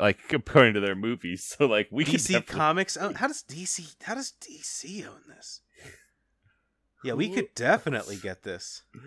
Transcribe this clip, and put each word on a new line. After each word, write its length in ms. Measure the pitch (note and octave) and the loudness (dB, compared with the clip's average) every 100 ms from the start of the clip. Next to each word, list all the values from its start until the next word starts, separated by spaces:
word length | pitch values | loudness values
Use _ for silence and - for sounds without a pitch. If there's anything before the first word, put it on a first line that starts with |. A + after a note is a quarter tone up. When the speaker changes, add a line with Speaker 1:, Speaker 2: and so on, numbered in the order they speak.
Speaker 1:
like, 320 | G#2 - - | 4 4 -2
according 400 | D3 - D3 A#2 | -4 4 8 8
to 60 | G#2 | 6
their 140 | G2+ | 0
movies. 600 | F#2+ A2+ A#2+ F2 F2+ - | 0 -2 -4 -6 -8 -6
<laughs> 40 | - | 2
So, 80 | C#3 | 4
like, 220 | G#2+ - | 4 2
we 140 | B2+ | 0
can 80 | D#3 | 0
Speaker 2:
D 40 | - | 0
C 140 | - | 2
Speaker 1:
definitely 200 | D#3 - - | 0 0 0
Speaker 2:
Comics 380 | D#3 F3 F#3 - | 2 2 -2 -4
own, 180 | G3 - | -6 -4
how 100 | C#4 | -4
does 140 | D4+ | -4
D 220 | - D#3 F3+ | -12 -10 -6
C, 200 | - D#3 - | -8 -10 -14
how 120 | - | -10
does 160 | B3+ B3+ | -8 -10
D 280 | - - - | -14 -20 -14
C 420 | - - C#3 G3+ | -10 -10 -10 -12
own 160 | - - - | -12 -16 -20
this? 320 | - - - _ - - - _ _ _ _ _ _ _ _ _ _ | -20 -18 -18 _ -20 -20 -20 _ _ _ _ _ _ _ _ _ _
Yeah, 80 | B2+ | -4
we 160 | A#2+ G3+ | -2 0
Speaker 1:
Who 60 | |
Speaker 2:
could 200 | G3 - | -2 -4
definitely 600 | - B2 A3 D#3+ A#2 F#2+ G2 | 0 2 4 2 -4 -4 -8
get 260 | G2 F#2 | -8 -8
this. 400 | G#2 F2 - - - - | -8 -10 -12 -16 -18 -20